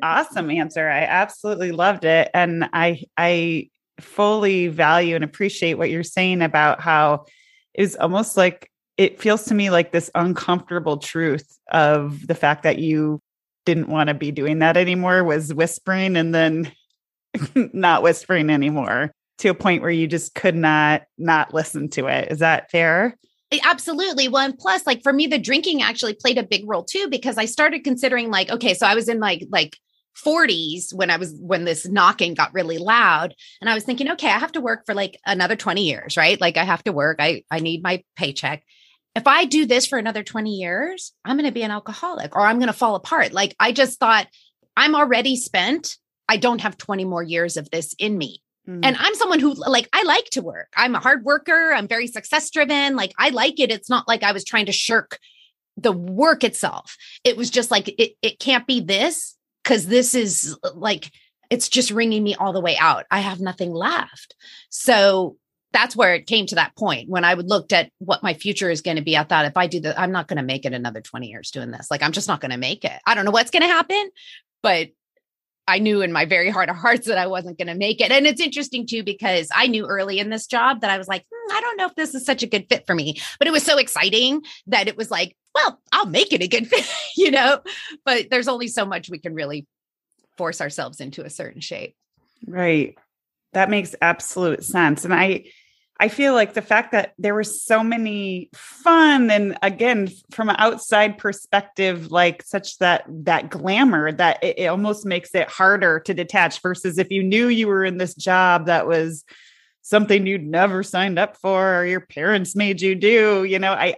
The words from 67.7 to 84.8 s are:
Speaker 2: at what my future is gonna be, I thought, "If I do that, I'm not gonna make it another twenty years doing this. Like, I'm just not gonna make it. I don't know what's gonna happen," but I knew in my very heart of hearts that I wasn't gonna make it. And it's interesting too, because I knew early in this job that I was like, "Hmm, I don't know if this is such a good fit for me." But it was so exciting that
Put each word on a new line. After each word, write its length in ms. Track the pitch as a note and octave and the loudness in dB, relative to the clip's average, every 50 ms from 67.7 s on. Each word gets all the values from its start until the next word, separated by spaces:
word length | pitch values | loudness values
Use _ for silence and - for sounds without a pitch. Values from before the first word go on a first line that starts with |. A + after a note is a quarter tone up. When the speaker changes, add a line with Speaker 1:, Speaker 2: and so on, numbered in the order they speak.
| G3+ | 2
Speaker 2:
at 160 | E3+ - - _ | 2 0 0 _
what 240 | _ F#3 F3+ - - | _ -4 -2 -2 -2
my 140 | G3 F#3+ D#3 | -2 -4 -4
future 340 | - - G#3 G3 - G3 F3 | -4 -4 -6 -4 -2 -2 -2
is 120 | E3 D3+ | -2 -2
gonna 200 | - F3+ D#3+ D#3 | -4 -4 -4 -4
be, 160 | D3 D#3+ D#3 | -2 0 0
I 60 | D3 D3+ | 0 2
thought, 220 | - F3 D#3 D3+ | 2 2 2 2
"If 120 | D3 - | 2 0
I 80 | F3+ F3+ | 0 0
do 140 | E3 F3 E3+ | 0 -2 -4
that, 200 | D3+ D3+ - E3 | -4 -4 -4 -2
I'm 120 | F#3 F3+ | -2 -2
not 160 | F#3 F3 D#3+ | -2 -4 -4
gonna 160 | - F3+ D3 C3 | -4 -4 -4 -4
make 220 | B2+ C3 C3+ C3+ | -4 -6 -6 -6
it 80 | C#3 B2+ | -6 -6
another 280 | B2 B2 A#2+ A2 A2 | -6 -6 -8 -10 -10
twenty 280 | G#2+ - - B2+ B2 G#2+ | -14 -14 -14 -14 -12 -14
years 200 | G#2+ G#2+ - - | -16 -16 -16 -14
doing 220 | - C3+ A#2+ A#2+ | -12 -10 -10 -10
this. 180 | A#2 - - - | -12 -14 -8 -8
Like, 140 | D3 C#3+ D3 | -4 -2 0
I'm 80 | D#3 | -2
just 160 | D3+ G3 - | -2 -2 -2
not 140 | G#3 E3 D3 | -4 -4 -4
gonna 160 | D3+ B2+ B2 | -4 -8 -6
make 280 | B2 B2+ C3 B2+ - - | -6 -6 -6 -6 -6 -8
it. 140 | - C2+ - - | -8 -8 -4 -2
I 80 | G#3 A3+ | 0 0
don't 100 | G#3 G3 | 0 0
know 60 | G#3 | 2
what's 180 | G3+ A#3 B3 - | 2 2 2 2
gonna 160 | - E4 E4 | 2 2 2
happen," 460 | F4 F4 E4 E4+ F4 F#4+ G#4 G#4 F#4+ - - - - - - _ _ _ _ | 4 2 0 0 0 -2 -4 -4 -6 -10 -18 -20 -20 -20 -20 _ _ _ _
but 280 | - G#3+ F3+ E3 D3+ - _ _ _ _ _ _ _ _ _ _ _ _ _ _ _ | 0 0 2 0 -2 -6 _ _ _ _ _ _ _ _ _ _ _ _ _ _ _
I 100 | F#3+ F#3 G3 | 0 0 2
knew 220 | G#3+ G#3+ G#3 G3+ | 2 2 2 2
in 100 | F#3+ E3+ | 0 0
my 140 | E3+ D3+ E3 | 0 -2 0
very 240 | D#3 F#3+ F3 F3+ G3 | 2 0 0 0 0
heart 200 | G#3 F#3 F3+ D#3 | 0 0 -2 -2
of 60 | F3+ | -2
hearts 320 | E3 E3+ A#3 A#3+ A#3 - | 0 2 2 2 2 0
that 120 | A3+ G#3+ F#3 | -2 -2 0
I 80 | F3+ | 0
wasn't 300 | F#3+ F#3+ F#3 F3 F3+ E3+ | -2 -4 -6 -6 -10 -10
gonna 180 | - F3 E3+ E3+ | -8 -8 -8 -4
make 260 | F#3 G3+ G#3+ A3+ A3+ | -4 -2 -2 0 0
it. 100 | A#3+ - | 2 4
And 160 | C4 C#4 C#4+ | 4 4 4
it's 140 | D4+ - - | 4 2 0
interesting 440 | E4+ C#4+ - C#4+ C#4 - C4 A#3+ A#3 | -4 -4 -4 -6 -8 -6 -8 -10 -8
too, 180 | - A#3 A3+ G3 | -6 -8 -6 -6
because 440 | G3+ G3 - G#3+ G3 F#3 E3+ D#3+ D#3 - | -6 -8 -4 -2 -2 -2 -2 -2 -2 0
I 140 | G#3 B3+ | 2 2
knew 180 | C4 A3+ G#3+ G3+ | 2 0 -2 -4
early 340 | - G3 G3 F#3+ G3 G3 G3 | -4 -4 -4 -2 -2 -4 -4
in 100 | G#3 G#3+ | -4 -4
this 180 | A3 A3 - | -6 -8 -6
job 340 | - B3+ A#3 A#3 C4 C4+ G#3+ | -4 -2 0 2 2 0 0
that 80 | A3+ G3+ | -2 -2
I 80 | G3 | -2
was 100 | F#3+ F#3 | -2 -4
like, 160 | F#3 F#3+ F#3 - _ | -6 -6 -8 -8 _
"Hmm, 240 | A4 A#4 A#4 G#4 G4+ | -16 -14 -10 -6 -6
I 60 | A4 | -4
don't 160 | A4+ A#4+ A4 | -4 -4 -4
know 80 | G4 F#4 | -4 -6
if 100 | F4+ - | -6 -4
this 200 | D#4+ D#4 D4+ - | -6 -6 -6 -8
is 100 | C4 B3+ | -6 -4
such 180 | C#4+ C4+ F#3 - | -2 -2 -2 -2
a 40 | |
good 180 | - A3 G3 F3+ | -4 -4 -4 0
fit 180 | - A#3+ A#3+ - | -2 -2 -2 0
for 100 | - F3+ | -2 -4
me." 260 | E3 C#3 D#3 D3 - - - - - | -2 -2 -4 -6 -8 -10 -12 -4 -2
But 80 | - | 0
it 40 | E4 | 2
was 120 | D#4+ D4 - | 2 2 2
so 140 | D4+ D4+ | 2 2
exciting 640 | C#4+ - - - D3+ E3+ G3 G#3 A3+ B3 C4 C#4+ D4+ - - - - _ | 2 2 0 -2 -2 0 0 2 2 2 0 0 -2 -6 -10 -18 -20 _
that 220 | F#3+ A#3+ G#3 | -2 0 0